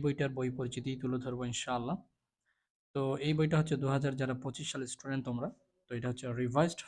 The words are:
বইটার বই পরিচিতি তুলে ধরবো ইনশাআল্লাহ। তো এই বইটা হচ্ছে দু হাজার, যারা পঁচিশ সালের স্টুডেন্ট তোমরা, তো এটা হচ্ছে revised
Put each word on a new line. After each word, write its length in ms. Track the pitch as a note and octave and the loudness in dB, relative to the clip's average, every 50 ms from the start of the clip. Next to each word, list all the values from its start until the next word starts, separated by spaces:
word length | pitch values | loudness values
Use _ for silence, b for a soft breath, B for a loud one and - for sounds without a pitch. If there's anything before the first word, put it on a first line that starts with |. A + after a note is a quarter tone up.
বইটার 280 | C#3+ C#3+ C#3+ D3 C#3+ C3+ B2+ | 2 2 2 2 0 0 0
বই 120 | C3 B2+ B2+ B2+ C3 | 0 0 0 0 -2
পরিচিতি 320 | B2+ B2 - C3 B2 C3+ C3 B2+ | -2 -4 -4 -4 -4 -4 -2 -2
তুলে 160 | C3 B2+ B2+ B2+ B2+ | -2 0 0 0 -2
ধরবো 180 | C3 B2 B2 B2 A#2+ | -2 -2 -2 -2 -2
ইনশাআল্লাহ। 440 | A#2+ - - C3 B2 A#2+ A#2 B2+ F#3 - - _ _ _ _ _ _ _ _ _ _ _ _ _ _ _ _ _ - | -4 -4 -2 -2 -2 -2 0 -2 -4 -4 -6 _ _ _ _ _ _ _ _ _ _ _ _ _ _ _ _ _ -2
তো 80 | C#3+ C3+ C3+ C3+ C3+ C#3+ | 0 0 2 0 2 2
এই 60 | D3+ D#3 D#3 | 2 4 4
বইটা 180 | D#3 D#3 D#3+ D#3 | 4 4 4 4
হচ্ছে 160 | D#3 - D3+ C3 | 4 4 2 2
দু 40 | C3+ C3+ C#3 | 2 2 2
হাজার, 180 | C3+ C#3 C#3 C3 C3 | 2 2 0 0 0
যারা 140 | C3 B2+ B2+ B2+ - | 0 0 0 -2 -4
পঁচিশ 220 | C3+ - - D3+ - | -6 -6 -6 -6 -6
সালের 180 | - C3+ C3 B2 - | -6 -6 -6 -6 -8
স্টুডেন্ট 280 | - - C#3 C3+ C3+ B2+ B2+ | -8 -6 -4 -2 -2 -2 -2
তোমরা, 200 | A#2+ A#2 C3+ G#3+ - - _ _ _ _ _ | -2 -2 -2 -4 -6 -8 _ _ _ _ _
তো 40 | - B2 | -8 -6
এটা 100 | A#2 A#2+ B2+ | -4 -2 -2
হচ্ছে 160 | B2 - C3+ B2 A#2 B2 | -4 -4 -4 -4 -2 0
revised 380 | B2+ A#2+ A#2+ C#3+ E3 E3+ E3+ - - | 0 2 4 4 4 4 2 -4 -10